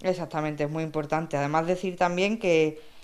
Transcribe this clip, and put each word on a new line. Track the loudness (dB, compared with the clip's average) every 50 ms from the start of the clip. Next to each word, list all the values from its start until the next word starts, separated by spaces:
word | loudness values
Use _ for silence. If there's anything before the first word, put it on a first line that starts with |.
| -2
Exactamente, | -2 -2 -2 -4 -4 -4 -2 -2 -2 -2 -2 -2
es | -2
muy | -2 -4 -4
importante. | -2 -2 -4 -2 0 0 0 0 -2 -2
Además, | -2 0 2 2 0 2
decir | 2 0 0 -2 -6 0
también | 2 2 2 2 2 2 0 0 0
que | 2 4 4 6 4 4 0 -4 -14 -18 -20 -20